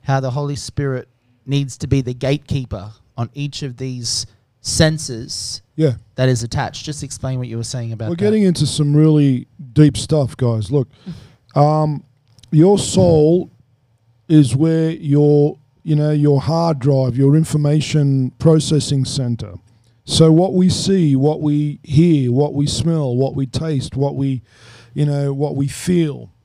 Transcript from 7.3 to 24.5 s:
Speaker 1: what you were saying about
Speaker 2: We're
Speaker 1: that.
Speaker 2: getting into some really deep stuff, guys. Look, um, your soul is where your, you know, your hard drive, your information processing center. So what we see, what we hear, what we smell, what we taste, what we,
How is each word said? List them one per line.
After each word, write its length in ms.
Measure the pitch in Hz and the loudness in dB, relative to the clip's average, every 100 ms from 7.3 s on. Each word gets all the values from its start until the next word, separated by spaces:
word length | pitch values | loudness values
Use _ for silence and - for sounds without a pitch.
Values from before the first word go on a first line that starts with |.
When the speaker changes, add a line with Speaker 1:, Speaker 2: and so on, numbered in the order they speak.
| 131 | -8
Speaker 1:
what 80 | 123 | -8
you 100 | 113 | -8
were 60 | |
saying 280 | 117 131 117 | -8 -8 -8
about 180 | 113 113 | -8 -8
Speaker 2:
We're 60 | - | -2
Speaker 1:
that. 60 | |
Speaker 2:
getting 200 | 208 220 | 0 2
into 240 | 196 170 147 | 2 2 -2
some 280 | - 147 147 | 0 2 4
really 520 | 156 151 143 127 - _ 135 | 4 4 4 0 -4 _ -6
deep 240 | 117 151 127 | 4 4 4
stuff, 400 | - 156 139 - | -2 0 0 -2
guys. 320 | 123 113 95 | -2 0 -2
Look, 160 | 143 123 _ - 160 - _ _ - | -2 -2 _ -16 -16 -18 _ _ 2
um, 480 | 147 156 156 147 - _ _ _ - | 2 2 -2 -4 -10 _ _ _ 0
your 260 | 156 175 202 | 4 6 4
soul 720 | - - 180 160 151 175 - _ _ _ _ _ _ _ _ | 2 2 4 6 4 2 -2 _ _ _ _ _ _ _ _
is 260 | 156 139 131 | 4 4 2
where 360 | 160 160 160 | 0 2 0
your, 680 | 160 156 143 147 147 147 - _ _ | -4 0 4 6 6 2 0 _ _
you 120 | 165 147 | -2 0
know, 160 | 151 | 0
your 300 | 151 147 143 | 2 2 2
hard 380 | 135 165 170 151 | 0 0 0 0
drive, 380 | 127 135 131 120 | 0 2 0 2
your 180 | 139 151 | 4 4
information 960 | 160 151 147 151 - 156 143 135 127 _ | 2 0 0 0 0 0 2 0 -2 _
processing 680 | 165 160 143 156 - 139 127 | 2 2 2 -2 0 -2 -2
center. 480 | - 123 117 101 92 _ _ _ _ - | -4 -4 -6 -8 -16 _ _ _ _ -6
So 260 | - 160 | 2 6
what 220 | 160 185 | 6 2
we 160 | 185 185 | 2 0
see, 460 | - - 196 160 135 | 0 0 2 2 2
what 260 | 143 151 | 0 -2
we 380 | 151 147 147 147 | -2 -2 -2 -6
hear, 480 | - 143 175 156 127 | -2 2 4 4 2
what 220 | 123 147 | 0 0
we 120 | 143 143 | 0 -4
smell, 480 | - 165 165 139 123 | -2 -2 -2 -2 -2
what 200 | 135 139 | -2 -2
we 100 | 135 | -6
taste, 500 | 135 160 143 - 131 | -4 -4 -4 -4 -4
what 200 | 139 151 | -4 -2
we, 260 | 139 131 - | -4 -4 -10